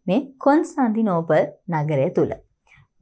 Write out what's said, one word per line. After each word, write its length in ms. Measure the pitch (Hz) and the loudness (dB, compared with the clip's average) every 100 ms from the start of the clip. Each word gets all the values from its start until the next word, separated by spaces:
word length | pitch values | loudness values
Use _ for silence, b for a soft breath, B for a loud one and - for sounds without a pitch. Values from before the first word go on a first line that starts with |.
මේ 180 | - 202 - - | -4 -4 -4 -2
කොන්ස්ටාන්තිනෝපල් 1080 | 277 302 339 302 247 214 220 170 165 156 - - - | 2 2 0 -2 0 0 0 0 2 0 0 -6 -6
නගරය 380 | 156 147 147 156 | -4 -2 0 0
තුල. 200 | 175 120 - _ _ b b _ _ | 0 -2 -4 _ _ b b _ _